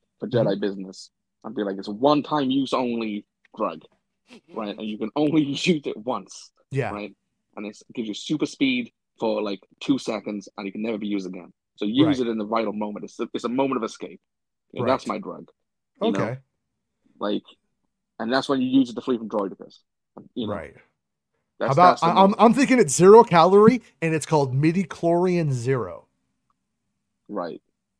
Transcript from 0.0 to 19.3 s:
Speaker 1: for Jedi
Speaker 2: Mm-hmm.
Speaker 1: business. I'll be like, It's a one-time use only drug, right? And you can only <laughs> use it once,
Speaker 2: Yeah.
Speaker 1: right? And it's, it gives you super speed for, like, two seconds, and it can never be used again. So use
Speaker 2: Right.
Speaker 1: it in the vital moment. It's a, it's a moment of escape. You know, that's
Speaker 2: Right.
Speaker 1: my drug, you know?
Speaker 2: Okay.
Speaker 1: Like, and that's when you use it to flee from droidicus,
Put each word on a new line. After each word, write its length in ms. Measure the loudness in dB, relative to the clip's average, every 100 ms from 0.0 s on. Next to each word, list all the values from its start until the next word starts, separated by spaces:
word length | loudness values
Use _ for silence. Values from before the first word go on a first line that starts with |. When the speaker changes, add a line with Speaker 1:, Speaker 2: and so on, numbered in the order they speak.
| _ _
Speaker 1:
for 80 | -4
Jedi 240 | 0 0
Speaker 2:
Mm-hmm. 60 | -2
Speaker 1:
business. 500 | -4 -6 -12 -16 -20 _ _ _ -12
I'll 80 |
be 100 | -6
like, 140 | -6 -6
It's 100 | -10
a 40 |
one-time 580 | -2 0 2 0 -4 -2
use 220 | -2 -2
only 520 | -2 -2 -4 -6 -8 -12 _ _ -8
drug, 260 | -6 -8 -18 _ _ _ _ -20 _
right? 240 | -12 -10 -8
And 80 | -10
you 100 | -8
can 120 | -6 -2
only 260 | 0 0
<laughs> 40 | 0
use 360 | -2 0 0 -4
it 100 | -10
once, 560 | -8 -8 -10 -20 -20 _ _
Speaker 2:
Yeah. 220 | -6 -6
Speaker 1:
right? 240 | -8 -12 -16 _ _ _ -16
And 100 | -14
it's, 160 | -16 -14
it 60 | -10
gives 140 | -10
you 40 |
super 320 | -10 -6 -4 -4
speed 460 | -2 -2 -2 -6 _ _ -8
for, 220 | -4 -4
like, 200 | -4 -8 _ -6
two 180 | -2 -2
seconds, 500 | -2 -8 -6 -10 -10 -12
and 100 | -10
it 40 |
can 100 | -8
never 140 | -6 -6
be 80 | -4
used 180 | -6 -6
again. 260 | -12 -16 _ _ -6
So 80 | -2
use 340 | 2 2 2
Speaker 2:
Right. 80 | -2
Speaker 1:
it 0 |
in 80 | -4
the 80 | -2
vital 260 | -2 -2
moment. 320 | -4 -8 -8 -12
It's 140 | -8
a, 80 | -8
it's 120 | -6 -4
a 40 |
moment 280 | -2 -2 -2
of 60 |
escape. 380 | -6 -10 -16 -16 _ _ _ _ _
You 80 | -4
know, 60 | -2
that's 200 | -2 -4
Speaker 2:
Right. 80 | -8
Speaker 1:
my 40 |
drug, 300 | -10 -14 -18 _ _ _ _ -4
you 100 | -2
know? 80 | -2
Speaker 2:
Okay. 200 | -4 -6 _ _ _ _ _ _ _ -8
Speaker 1:
Like, 240 | -4 -4 -6 _ _ _ _ _ _ -10
and 120 | -2
that's 160 | -2 0
when 140 | -2
you 60 | 2
use 220 | 2 2
it 20 | -2
to 60 |
flee 160 | -4 -4
from 100 |
droidicus, 500 | -4